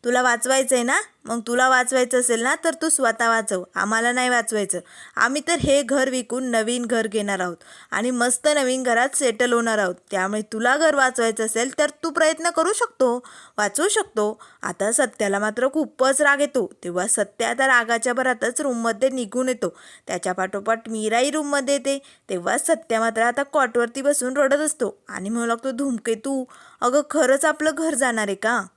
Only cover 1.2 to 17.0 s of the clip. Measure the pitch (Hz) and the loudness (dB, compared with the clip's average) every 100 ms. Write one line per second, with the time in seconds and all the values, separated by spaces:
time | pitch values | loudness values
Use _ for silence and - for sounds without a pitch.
1.2 | - 233 220 240 262 254 247 262 247 254 | -8 -6 -2 2 4 4 2 0 2 0
2.2 | 247 226 247 320 330 320 320 - 247 226 | 2 0 0 0 -2 -2 -2 2 0 2
3.2 | 233 226 220 190 180 180 202 220 240 247 | 0 0 0 -4 -6 -4 -2 0 0 0
4.2 | 254 247 233 214 190 180 - - - - | 2 0 0 -2 -2 -4 -8 -20 -12 -2
5.2 | 233 285 302 339 302 277 240 277 262 254 | 0 0 -2 0 4 2 2 0 0 -2
6.2 | - 240 262 233 214 247 233 233 220 214 | -4 -6 -2 0 0 -2 -2 -2 -2 -4
7.2 | 202 190 180 170 - - - - 240 247 | -2 -2 -4 -6 -16 -20 -8 -4 -2 0
8.2 | 240 247 302 294 254 262 254 233 262 - | 0 2 2 2 0 0 2 2 2 2
9.2 | 269 220 247 240 233 220 190 180 _ 196 | 0 0 0 2 2 0 0 -4 _ -4
10.2 | 190 214 214 220 240 285 320 285 254 247 | -2 -4 -6 -2 2 4 4 4 2 2
11.2 | 226 220 220 226 262 - 294 - 330 311 | 0 0 -2 -2 -2 0 -2 -2 -6 2
12.2 | 311 320 339 339 339 440 466 _ 254 247 | 2 2 -2 0 0 0 -4 _ 0 0
13.2 | 247 - - - 208 202 370 427 392 220 | -8 -20 -12 -4 -2 0 0 0 -2 -2
14.2 | 214 220 - _ - 180 202 233 254 - | -2 -4 -18 _ -10 -4 -2 0 -2 -2
15.2 | 202 196 214 220 262 302 247 - 262 269 | -2 0 -2 -2 -2 0 -4 0 0 4
16.2 | 285 277 285 269 190 - 180 175 | 2 4 2 0 -4 -6 -6 -4